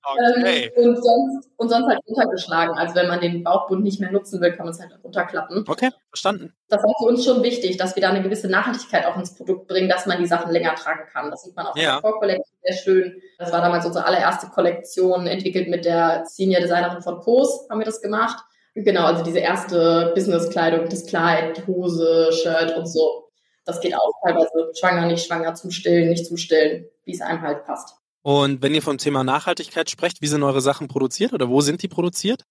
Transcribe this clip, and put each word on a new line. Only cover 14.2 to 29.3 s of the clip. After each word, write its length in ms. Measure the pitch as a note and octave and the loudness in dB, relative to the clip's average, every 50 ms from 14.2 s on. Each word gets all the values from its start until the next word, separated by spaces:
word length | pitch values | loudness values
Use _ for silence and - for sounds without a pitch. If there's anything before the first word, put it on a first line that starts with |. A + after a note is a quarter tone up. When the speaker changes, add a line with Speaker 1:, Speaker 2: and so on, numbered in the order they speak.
| - F3 - - - - | 2 2 0 -2 -6 -6
Speaker 2:
Kollektion, 800 | - - E3+ F3 F3 - - - - F#3 F#3 F#3 F#3 F3+ F3+ F3 | -2 0 2 2 0 -2 -8 -8 -2 0 2 2 2 0 0 -4
entwickelt 400 | - F#3+ - F#3+ - F#3 F3+ E3+ | -4 -4 -4 -2 -2 -2 -2 -2
mit 160 | F3 F3 E3+ | -4 -2 0
der 400 | E3+ E3+ E3 E3+ E3 E3 E3+ E3 | 0 2 2 2 2 2 0 -4
Senior 340 | - - - F#3+ F#3+ F#3 F3+ | -10 -6 -2 0 2 2 2
Designerin 420 | F3 E3+ E3+ F3 F3 F3 F3+ F3+ - | 2 2 0 0 0 -2 -4 -6 -8
von 180 | F3+ F3 - | -8 -10 -4
Pose, 460 | - A3+ A#3+ B3+ C#4+ - - - - - | 0 4 4 4 4 4 0 -2 -8 -8
haben 80 | A3 G#3+ | -6 -4
wir 80 | A3 | -4
das 140 | A3 A3 - - | -4 -6 -6 -6
gemacht. 420 | G#3+ G#3 A3 A3+ A#3+ A#3+ - - _ _ _ _ _ _ | -4 -2 0 -2 -2 -4 -8 -14 _ _ _ _ _ _
Genau, 300 | A3 G3+ G#3 F#3+ F3+ E3+ | -2 0 2 2 4 4
also 180 | D#3+ E3+ E3+ E3 | 4 2 2 0
diese 160 | E3+ E3 E3+ | 0 0 0
erste 760 | - - F3+ F#3+ - - F3 F3 E3 E3 E3 E3+ E3+ E3+ E3+ | 2 2 0 -2 -2 0 2 4 4 6 6 4 4 2 2
Business-Kleidung, 720 | G3 F#3+ G3+ F3+ E3 E3+ - - F#3 E3 E3 E3 E3 E3 - | 2 2 2 2 2 0 0 0 2 2 4 2 2 0 0
das 180 | G3 F3+ - | -4 -6 -6
Kleid, 520 | - - E3+ E3 E3+ E3 D#3+ E3 D#3+ E3 - | -4 -2 2 2 4 4 2 2 -2 -4 -6
die 80 | - | -4
Hose, 680 | - F#3 F3+ F3+ F3 E3+ E3 E3 E3 E3 E3 D#3+ D#3+ E3 | -4 -2 -2 0 -2 0 2 2 4 4 6 6 4 4
Shirt 440 | E3 E3 E3+ D#3+ D#3+ E3 D#3+ E3 | 2 0 0 2 0 0 0 -2
und 100 | D#3+ E3+ | -4 -6
so. 420 | E3 - D#3+ D#3+ D#3 - - - _ _ _ _ _ _ _ _ | -2 0 2 2 2 0 -2 -12 _ _ _ _ _ _ _ _
Das 160 | - E3 E3+ | -10 -10 -6
geht 140 | - F3 - | -4 -4 0
auch 160 | - G#3 G#3 A3 - G#3+ | 0 0 0 0 0 0
teilweise 460 | F3+ E3 E3+ D#3+ D#3+ - E3 E3 D#3+ E3 | 0 2 2 2 2 0 -2 -2 -2 -6
schwanger, 320 | - - F3+ F3 E3+ E3+ | -2 0 0 2 2 0
nicht 180 | E3+ E3+ E3+ E3 | 0 0 -2 -2
schwanger, 280 | E3+ E3+ E3 E3 E3 E3+ | -4 -4 -4 -4 -4 -6
zum 160 | - - F#3 | -8 -10 -10
Stillen, 380 | F3 - - F3 F3 E3+ E3+ E3 | -10 -4 0 2 4 4 4 4
nicht 180 | E3+ E3+ E3+ | 2 0 -2
zum 120 | - E3+ E3+ | -6 -8 -8
Stillen, 480 | - - D#3+ D#3 D#3 D3+ - E3+ - - _ _ _ | -2 2 4 4 4 4 0 -4 -10 -16 _ _ _
wie 80 | - F3 | -12 -12
es 80 | - | -10
einem 220 | - - E3 E3 D#3+ | -6 -6 -6 -4 -4
halt 220 | D3 D3 - - | -6 -6 -6 -6
passt. 280 | - C#3+ - - - - _ _ _ _ _ _ | -10 -10 -10 -10 -18 -20 _ _ _ _ _ _
Speaker 1:
Und 400 | C#3+ C#3+ C#3+ C#3 C#3 C#3 B2+ C3 | 2 2 2 2 2 0 0 0
wenn 100 | C#3 D3+ | 0 0
ihr 80 | D#3 C#3+ | 0 0
vom 160 | D#3+ C#3+ C3 | -2 -4 -2
Thema 260 | - D3 C#3+ C3+ C3 | -2 -2 0 0 0
Nachhaltigkeit 680 | C3 | 0